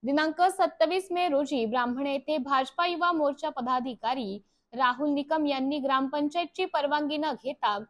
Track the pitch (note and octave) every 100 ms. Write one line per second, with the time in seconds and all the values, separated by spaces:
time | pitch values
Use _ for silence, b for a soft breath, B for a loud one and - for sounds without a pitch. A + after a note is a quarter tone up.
0 | A3+ C#4+ D#4 D#4 F4+ F#4 E4+ E4+ D#4+ F#4
1 | F#4+ F4 F4+ C#4 C#4+ C#4 A3+ B3 B3 B3
2 | C#4 C#4 C4+ D4+ C4 C#4 C4 - F4 E4+
3 | F4 E4+ D4 C#4+ D#4 D4 A#3+ B3+ B3 A3+
4 | A3 B3+ G#3+ G3+ _ _ _ A#3 C4 B3
5 | D4 C#4+ C#4+ D#4+ D4 C4+ C4+ D4 C4+ C4+
6 | C4+ D4 D4 D#4+ F4 - F#4 E4 C#4+ D4
7 | D4+ D4+ D4+ B3+ B3 D4 A3+ G#3 A3